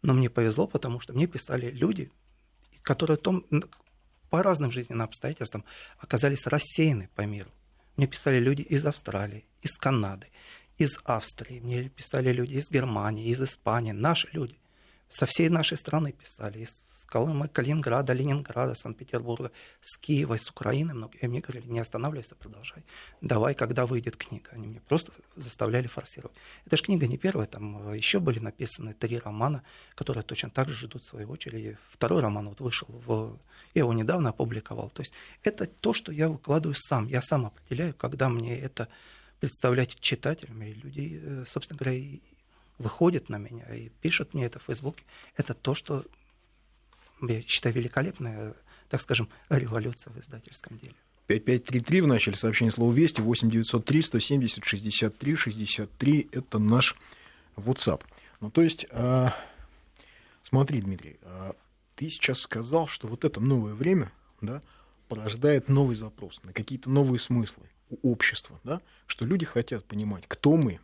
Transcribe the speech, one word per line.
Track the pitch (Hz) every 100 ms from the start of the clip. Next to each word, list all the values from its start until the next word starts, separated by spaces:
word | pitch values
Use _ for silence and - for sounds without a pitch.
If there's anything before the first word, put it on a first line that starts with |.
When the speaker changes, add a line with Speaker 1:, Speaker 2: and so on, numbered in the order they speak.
Speaker 1:
Но | 147
мне | 131 123
повезло, | 120 113 113 196
потому | - 131 120
что | -
мне | 123 175
писали | - - 131 123
люди, | 135 160 190 - _ _ _ _ _ _ _
которые | - 135 160 151
том, | - 185 -
н-, | 147 - - _ _ _ _ _
по | 160
разным | 190 170 139
жизненным | 123 120 117 113
обстоятельствам | - 123 156 113 107 - - - -
оказались | - 120 139 139 -
рассеяны | 147 - - 160 123 92 -
по |
миру. | 104 104 95 _ _ _ _ -
Мне | 135
писали | - - 127
люди | 123 143
из | - 139 151
Австралии, | 147 - 98 101 107 _ _
из | - -
Канады, | 139 131 98 95 - - - - _ _
из | 147 -
Австрии. | - 117 - - 110 123
Мне | 120 123 127
писали | - - 131 127
люди | 123 120 135
из | 147
Германии, | 143 127 107 104 110 113
из | 123
Испании, | 131 - - 113 113
наши | 101 131 - -
люди. | 160 131 - _ _ _ _ _
Со | - 135
всей | - 165
нашей | 170 156 156
страны | - 156 151
писали, | - - - 107 107
из | 113 - - - -
Колыма, | 117 135 151 147
Калининграда, | - 127 156 131 117 131
Ленинграда, | 127 143 139 139 120 127 120
Санкт-Петербурга, | 117 113 127 123 120 117 127 - - _
с | - -
Киева, | - 143 143 113
с | -
Украины. | - - 135 165
Много. | 131 110 -
И | 123
мне | 123
говорили: | - 123 120
"Не | 117
останавливайся, | 117 110 131 151 113 -
продолжай. | - 107 - - - - - -
Давай, | - 110 120 139
когда | 117 123 123
выйдет | 123 117 -
книга". | - 107 -
Они | 117 107
меня | 113 _
просто | 160 - - _ -
заставляли | 123 - 110 120 120
форсировать. | - - - - - - - -
Эта | 160
ж |
книга | - 190 131
не | 131
первая, | 190 190 104
там, | - 104 104 104
э, | 107
ещё | - 202
были | 165 113
написаны | 110 - 120 - 113
три | 107 113 117
романа, | 110 107 123 143 - - - -
которые | - 113
точно | - - 120
так | - 135
же | 120
ждут | 120 127
своей | - 117 104
очереди. | 147 - 110 107 107 -
Второй | - 120 175
роман | 117 104 104
вот | 101
вышел, | 127 - -
в, | 117 120 110 113 110 _ - -
я | -
его | 127
недавно | 113 113 180 139
опубликовал. | - 120 110 - 110 107
То | -
есть | 135 - - -
это | - 214 185
то, | - 214 214
что | -
я | 151 160
выкладываю | 151 - 151 160 139
сам. | - 131 110
Я | 127
сам | - 151 110
определяю, | - _ 127 170 139
когда | 123 135 131
мне | 117 113 120
это | 135 - 113 - - - - _
представлять | 139 - 131 123 123 -
читателям, | - - - 160 - 110
и | 107
люди, | 107 139 139 143 156
э, | 156 139 123
собственно | - - 151
говоря, | 131 127
и | 139 139 _ _ _ _ _ _
выходят | 113 - 175 175 -
на | 107
меня | 104 120 117 117
и | 113
пишут | _ 160 160 -
мне | 151 123
это | 127
в |
Фейсбуке. | - 120 135 - _ - - -
Это | -
то, | 117 - 135
что | - 139 - _ _ _ _ _ _ _ _ _ _ _
я | 123 113
считаю | 113 - 123 120
великолепная, | 120 - 160 - 120 110 107 - _ - _
так | 131
скажем, | - 120 113 - _
революция | 143 127 113 117 120 -
в | 113
издательском | - 113 - - - 110
деле. | - - _ _ _
Speaker 2:
Пять | 107
пять | - 123 -
три | 123
три | 117 180
в | 160
начале | 120 113 95
сообщения | 113 107 113
слово | 107 117
"Вести", | 120 165 -
восемь | 110 113 117
девятьсот | 113 113 123
три | - 151
сто | 156 117
семьдесят | - 143 120 -
шестьдесят | - 98 107 - 107 -
три | 139 156
шестьдесят | - 107 104 - 104 -
три, | 135 151 -
это | - - 110
наш | 107 120 - - - - - - _ -
WhatsApp. | 104 131 - 73 - - - _
Ну, | 107
то | 165
есть, | 165 160 -
а, | 117 123 131 127 - - - - - _ _ - - _ _
смотри, | - 131 139 139
Дмитрий, | 98 92 - -
а, | - 92 95 - _ _ _ -
ты | 160
сейчас | - - 127
сказал, | - 113 117 160 156
что | - 107
вот | 117 151
это | -
новое | 120 135 107
время, | 107 147 190 107 - _ _
да, | 104 139 - _ _ _ _
порождает | 110 107 110 143 143 -
новый | 135 139 110
запрос | 110 - 95 -
на | 92
какие-то | 90 110 131 131
новые | 139 135 123
смыслы | - 123 110 - - _ _
у | - 131
общества, | 117 - - - -
да, | - 170 _ _ _
что | - 117
люди | 185 160
хотят | 123 117 117
понимать, | - 104 107 98 -
кто | - 143 165
мы | 135 85